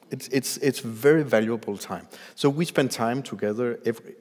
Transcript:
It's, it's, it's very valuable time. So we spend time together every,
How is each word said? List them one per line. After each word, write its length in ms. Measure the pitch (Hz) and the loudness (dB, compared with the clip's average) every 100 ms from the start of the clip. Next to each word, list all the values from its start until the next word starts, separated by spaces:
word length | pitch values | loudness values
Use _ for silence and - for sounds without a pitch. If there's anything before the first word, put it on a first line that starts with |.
| - | -12
It's, 180 | 135 - | -10 -2
it's, 280 | 139 127 - | -2 -2 -2
it's 220 | 143 127 | 0 0
very 440 | 117 110 135 160 | -4 2 6 6
valuable 520 | 143 113 110 117 110 101 | 6 2 2 -2 -4 -8
time. 300 | - 87 - - - | -6 -10 -10 -20 -20
So 140 | - 143 | 0 0
we 160 | 143 | 2
spend 260 | 170 - 131 | 0 2 0
time 320 | - 117 127 | 0 -2 -2
together 580 | 135 101 104 107 123 117 | -4 -4 -2 0 -2 -2
every, 300 | 110 117 - - | -2 -4 -6 -8